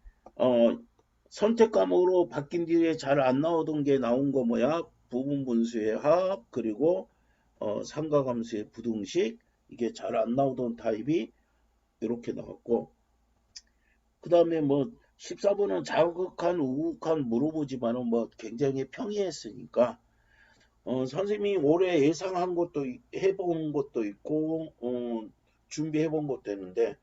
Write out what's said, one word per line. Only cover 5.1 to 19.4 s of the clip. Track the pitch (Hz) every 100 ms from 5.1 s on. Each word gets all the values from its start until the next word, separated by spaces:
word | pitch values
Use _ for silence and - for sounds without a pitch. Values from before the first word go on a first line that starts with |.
| 120 139 139
분수의 | 131 117 117 117 107 110
합, | 139 175 190 196 -
그리고, | 123 110 107 160 185 - _ _ _ _ -
어, | 110 110
삼각함수의 | 110 143 156 147 131 120 113 107 110
부등식, | - 117 110 98 175 220 233 _ _ _
이게 | - 113
잘 | - - 117
안 | 110 131
나오던 | 139 123 120 117
타입이 | 117 107 127 175 - _ _ _ _ _ _ _
이렇게 | 113 120 117
나왔고, | - 101 - - 113 - _ _ _ _ _ _ - - _ _ _ _ _
그 | 156
다음에 | 170 170 160
뭐 | 143 143 120 - _ _
십사 | - 175 202
번은 | 202 202 180
자극한, | - - 170 170 185 - 175 175
우극한 | 131 139 165 - 165 156 120
물어보지만은 | 117 156 156 143 127 117 123 120
뭐 | 117 110 -
굉장히 | 110 117 139 135 131
평이했으니까, | - 208 208 185 -